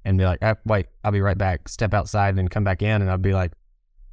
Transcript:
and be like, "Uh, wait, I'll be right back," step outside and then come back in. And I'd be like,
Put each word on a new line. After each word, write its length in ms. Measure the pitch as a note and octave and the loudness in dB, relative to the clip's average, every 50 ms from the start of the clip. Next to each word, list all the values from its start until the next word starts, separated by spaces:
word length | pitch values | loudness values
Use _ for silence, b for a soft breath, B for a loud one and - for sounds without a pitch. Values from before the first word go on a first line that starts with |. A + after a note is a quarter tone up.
| - | -2
and 140 | - G2 F#2 | 0 2 2
be 60 | F#2 | 4
like, 160 | F#2 F2+ - | 2 2 0
"Uh, 140 | - A2 A2 - - | 0 0 0 0 0
wait, 200 | G#2+ A2 G2+ F#2 - - - - | 0 0 0 0 -4 -8 -6 -4
I'll 100 | G#2+ G2+ | -2 0
be 80 | G2+ | 0
right 180 | G2 G2+ F#2+ F#2+ | 0 0 0 0
back," 300 | G2+ F#2+ F2+ F2 - - | 0 -2 -2 -4 -6 -10
step 240 | - - A#2 G#2 G#2+ | -6 -4 -2 0 0
outside 360 | G#2 - - - G#2 G2+ G2 | 0 -2 0 0 0 2 2
and 80 | F#2+ F#2+ | 2 2
then 100 | F#2 F2+ | 0 0
come 160 | - A2 G#2 | 0 0 0
back 160 | G2 F#2 E2+ | 0 0 0
in. 220 | G#2 G#2 G#2+ G#2 G2+ | 0 0 0 2 2
And 80 | F#2+ | 0
I'd 120 | F#2 F#2 F#2 | 0 0 0
be 120 | G2 F#2+ | 0 0
like, 180 | F#2+ F#2 E2+ - _ _ _ _ _ _ _ _ - - - | 0 0 -2 -6 _ _ _ _ _ _ _ _ -20 -20 -20